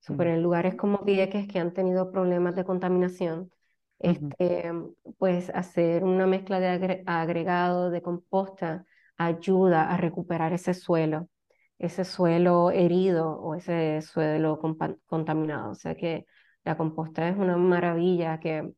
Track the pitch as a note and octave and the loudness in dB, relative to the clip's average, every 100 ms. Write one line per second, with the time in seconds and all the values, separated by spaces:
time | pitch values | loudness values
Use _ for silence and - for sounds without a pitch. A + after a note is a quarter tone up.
0 | - D3 E3+ E3 E3+ F3 F3+ F#3 G3+ G3+ | -8 -2 0 0 0 0 0 -2 -2 -2
1 | G3+ G3 F#3+ G3+ G3+ F#3 E3+ F3 F#3 F#3 | 0 0 0 -2 -4 -4 -4 0 0 0
2 | F#3 F#3+ F3+ F3 F3+ F3+ F#3 F#3 F3+ F3+ | 0 0 0 2 0 -2 -2 -2 0 2
3 | F3+ F3+ F3+ D#3+ F#3 _ _ _ _ _ | 0 -2 -4 -4 -10 _ _ _ _ _
4 | - E3 D3 C3+ F3+ F3 E3+ E3+ D#3+ - | 0 0 -2 -2 0 0 -4 -6 -8 -16
5 | - - F#3+ F3 F3+ F#3+ F3+ - E3+ E3+ | -20 -2 0 0 -2 -6 -6 0 2 2
6 | F#3 F#3 F#3+ F#3+ F#3+ F#3+ F#3 F3+ F#3 F#3 | 2 2 4 2 0 0 0 0 0 -2
7 | F#3 E3+ E3 E3+ E3+ F3 F3+ F3+ F3+ F3 | -2 -2 0 -2 0 2 2 2 0 -2
8 | F3 F3 _ F#3+ F#3+ F#3+ E3+ E3 - _ | -4 -8 _ -2 -2 -6 -6 -6 -10 _
9 | _ _ E3+ E3 E3+ F#3 F#3+ E3 D3+ F#3 | _ _ -2 0 2 4 6 4 4 0
10 | E3+ D#3+ A#2 E3+ D#3+ F#3 F3+ F3+ - E3+ | -2 -4 -4 -2 0 -2 -2 -4 0 2
11 | D#3 D#3 F3 _ _ _ _ _ F3 - | 2 -2 -6 _ _ _ _ _ -8 -4
12 | F3+ - F3 E3+ F3 F3 F3 - F3 F3 | -6 0 2 4 6 6 4 4 4 4
13 | F#3+ E3+ D#3+ D#3 E3+ D#3 F3+ E3+ D#3+ D#3 | 4 2 0 -4 -6 -8 -4 -2 0 -2
14 | D#3 - D#3 D#3 D#3 D#3 D#3+ D#3+ D#3+ - | -4 -2 0 2 0 0 -2 -2 -4 -6
15 | _ E3 D#3+ D#3 D#3 D3 A2 - - D#3+ | _ -4 -2 -2 -2 -4 -8 -8 -8 -6
16 | E3+ E3 - _ _ _ - D#3+ D#3+ D#3 | -4 -4 -8 _ _ _ -6 -2 -2 -4
17 | D#3+ D#3+ E3 G3 F#3 F3 F3+ F3 F3 E3 | -6 -2 -2 0 0 2 4 4 2 2
18 | F3 F3 E3 D#3+ D#3+ D#3 D#3 | 2 2 0 -2 -4 -4 -6